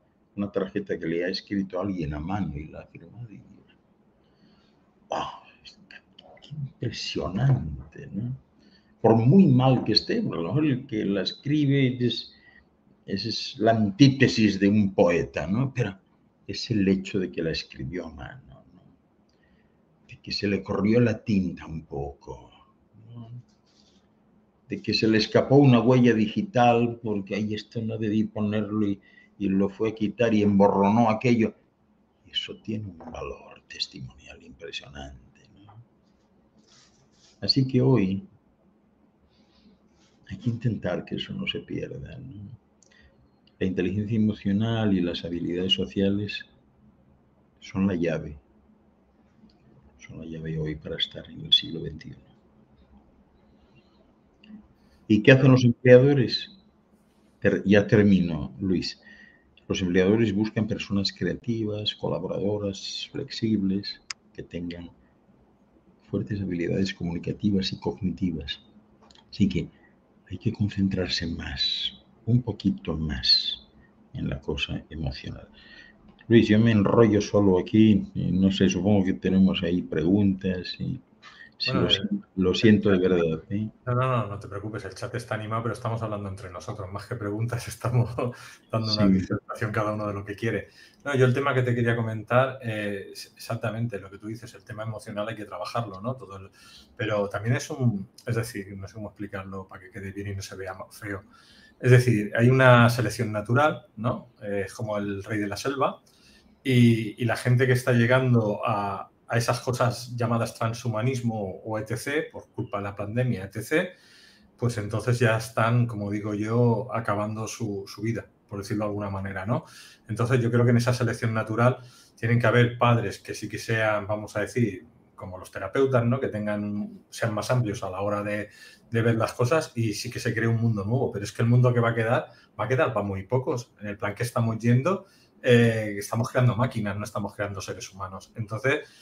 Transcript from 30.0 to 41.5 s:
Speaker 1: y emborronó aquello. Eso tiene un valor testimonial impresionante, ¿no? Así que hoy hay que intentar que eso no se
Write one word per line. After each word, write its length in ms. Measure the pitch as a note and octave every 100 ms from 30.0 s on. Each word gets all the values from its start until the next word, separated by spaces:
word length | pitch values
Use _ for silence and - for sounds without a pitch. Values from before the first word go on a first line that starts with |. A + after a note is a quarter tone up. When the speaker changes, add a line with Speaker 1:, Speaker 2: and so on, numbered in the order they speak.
| G#2 - A#2
Speaker 1:
y 80 | G#2+
emborronó 640 | G#2 G2 G2 F#2+ G2+ A2+ A2+
aquello. 460 | A2 B2 A#2 G#2+ - _ _ _ _ _ _ -
Eso 300 | - - -
tiene 320 | - G#2+ G2
un 100 | E2
valor 640 | E2 D2+ C#2+ - - - _
testimonial 760 | - - - B1+ - - -
impresionante, 1000 | E2 C2+ D2 - C#2+ C#2+ C2+ C2 - _ _ G2
¿no? 80 | G2+ A2 - _ _ _ _ _ _ _ _ _ _ _ _ _ _ -
Así 240 | - C#3 C3
que 120 | B2+
hoy 460 | C3 A#2+ F#2+ F#2+ - _ _ _ _ _ _ _ _ _ _ _ _ _ _ _ _ _ _ _ -
hay 60 | F#2+
que 140 | A#2+
intentar 560 | A2+ A#2+ G2 F2+ E2+ -
que 80 |
eso 180 | F#2+ -
no 140 | G2
se 140 | -